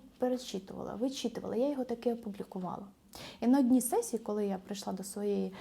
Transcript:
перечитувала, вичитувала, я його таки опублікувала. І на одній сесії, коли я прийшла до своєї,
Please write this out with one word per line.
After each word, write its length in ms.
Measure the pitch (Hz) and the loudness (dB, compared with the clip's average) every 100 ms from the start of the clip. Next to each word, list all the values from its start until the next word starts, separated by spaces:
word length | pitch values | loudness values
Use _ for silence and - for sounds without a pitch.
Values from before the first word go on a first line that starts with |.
| - - | -10 -2
перечитувала, 800 | 254 247 - 196 190 - - 208 | 0 0 -2 -6 -6 -8 -6 -2
вичитувала, 600 | 262 269 233 190 196 202 | -2 -2 -4 -4 -2 0
я 140 | 277 | 2
його 140 | 269 | 0
таки 300 | 247 233 240 | -2 -2 -2
опублікувала. 720 | 233 220 196 196 190 180 - 202 - - - - - | -2 -6 -8 -8 -6 -6 -6 -10 -18 -20 -16 -14 0
І 80 | 233 | 6
на 120 | 269 | 6
одній 220 | 247 254 | 8 6
сесії, 380 | 233 415 466 220 | 6 0 2 -2
коли 240 | 220 208 202 | -2 0 0
я 100 | 190 | -2
прийшла 360 | - 202 - | -4 -8 -6
до 100 | 190 | -6
своєї, 500 | 190 208 202 202 190 190 | -6 -4 0 0 0 -4